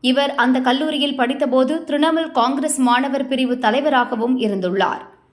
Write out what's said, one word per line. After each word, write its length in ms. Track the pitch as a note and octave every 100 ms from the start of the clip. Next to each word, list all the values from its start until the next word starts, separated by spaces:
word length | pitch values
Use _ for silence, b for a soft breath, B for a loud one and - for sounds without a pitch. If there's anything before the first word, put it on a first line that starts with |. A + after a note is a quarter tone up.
இவர் 340 | B3+ B3+ C#4
அந்த 260 | - B3 B3+
கல்லூரியில் 580 | B3+ C4 D#4 B3+ C#4+ C4
படித்தபோது 680 | B3 C#4 C#4 B3+ B3+ D#4+
திரிணாமுல் 460 | - C#4+ D#4 D#4+ D#4+
காங்கிரஸ் 480 | - A#3+ C4+ D4 D4
மாணவர் 480 | B3+ A#3+ C#4 C4+ C4
பிரிவு 320 | C4 B3+ B3
தலைவராகவும் 840 | A3+ A#3+ D4 C#4 B3 A3+ A3+ B3+
இருந்துள்ளார். 720 | A3+ G3 F3+ F#3+ F3 - - - _